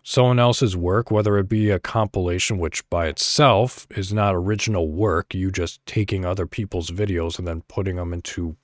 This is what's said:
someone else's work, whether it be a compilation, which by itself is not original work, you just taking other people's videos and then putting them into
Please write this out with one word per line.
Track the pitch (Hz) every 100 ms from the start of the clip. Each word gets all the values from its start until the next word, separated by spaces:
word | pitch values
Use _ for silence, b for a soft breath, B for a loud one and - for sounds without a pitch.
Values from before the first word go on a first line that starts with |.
someone | - - 127 123
else's | 120 117 117 90
work, | 87 101 -
whether | 107 107 101
it | 95
be | 107 104
a | 92
compilation, | - 117 104 98 90 90 - 101
which | 80 - -
by | 85 82
itself | 71 - - 143 101 127 - -
is | - 95
not | 107 101 90
original | 92 107 107 101 80
work, | 80 107 85 -
you | 92 95
just | 95 85 -
taking | - 110 101 98
other | 90 95 85
people's | - 101 90 82
videos | 90 104 87 82 -
and | 87
then | 82
putting | - - 95 90
them | 85
into | 87 - - 85 78